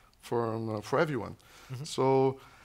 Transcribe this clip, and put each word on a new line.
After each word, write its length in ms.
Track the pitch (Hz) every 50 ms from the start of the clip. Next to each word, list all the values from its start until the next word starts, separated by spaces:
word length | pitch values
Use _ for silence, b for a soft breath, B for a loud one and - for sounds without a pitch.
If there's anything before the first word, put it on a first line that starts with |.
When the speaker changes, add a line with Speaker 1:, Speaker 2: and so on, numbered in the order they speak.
| b b b _
Speaker 1:
for, 320 | - - 123 117 117 113 113
um, 220 | 113 113 110 107
uh, 40 | 104
for 180 | 101 - - 135
everyone. 380 | 170 156 143 113 95 90 101 B B B B B B B
Speaker 2:
Mm-hmm. 120 | 127 123 151
Speaker 1:
So 560 | - - - 131 135 135 135 135 135 131 B B B B B